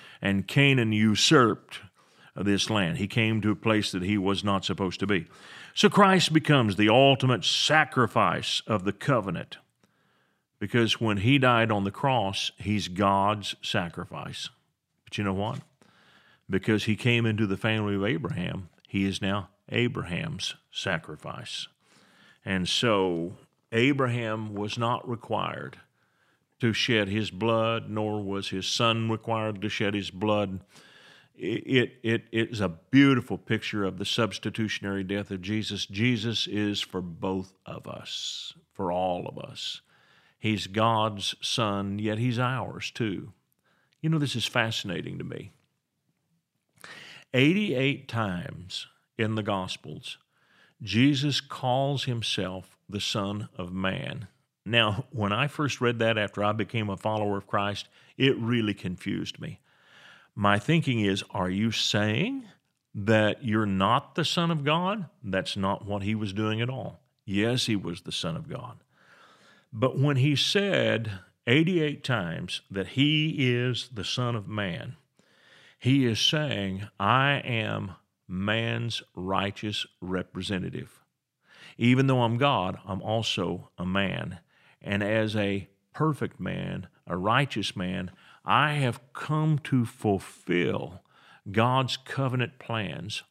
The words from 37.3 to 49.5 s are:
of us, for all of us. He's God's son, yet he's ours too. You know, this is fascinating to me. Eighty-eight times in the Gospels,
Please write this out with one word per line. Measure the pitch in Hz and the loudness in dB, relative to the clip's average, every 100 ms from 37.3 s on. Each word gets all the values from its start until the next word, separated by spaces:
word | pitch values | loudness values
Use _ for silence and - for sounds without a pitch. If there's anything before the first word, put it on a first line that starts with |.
| 95 92 _ - | -2 -6 _ -16
of | 80 - | -14 -12
us, | - - - - - - - _ | -14 -10 -8 -8 -10 -12 -18 _
for | - 95 | -4 -2
all | 90 92 90 - | 0 -2 -2 -6
of | - | -10
us. | - - - - - _ _ _ _ _ | -12 -10 -10 -10 -14 _ _ _ _ _
He's | 110 104 92 | -2 -2 -2
God's | 98 113 110 110 101 98 - | 2 2 2 0 -2 -6 -6
son, | - - 110 101 98 101 | -4 -2 0 0 -4 -4
yet | 107 107 | -2 -2
he's | 123 117 | 0 0
ours | 123 127 95 - - | -2 -2 -6 -8 -10
too. | - 113 92 - - _ _ _ _ _ _ | -4 -4 -4 -10 -18 _ _ _ _ _ _
You | 160 | -2
know, | 160 | 0
this | 139 117 | 0 -2
is | - | -2
fascinating | 123 113 - 101 85 85 90 | 0 -2 -4 -6 -6 -8 -10
to | |
me. | 87 85 101 - _ _ _ _ _ _ _ _ _ _ _ _ - - - - - | -10 -12 -14 -20 _ _ _ _ _ _ _ _ _ _ _ _ -20 -18 -18 -20 0
Eighty-eight | 127 143 190 208 127 135 - - | 4 6 4 0 0 0 -2 -4
times | 117 107 87 - - 92 - - _ _ - | -4 -2 -4 -8 -12 -12 -12 -12 _ _ -4
in | 110 110 | -2 0
the | |
Gospels, | 104 | -2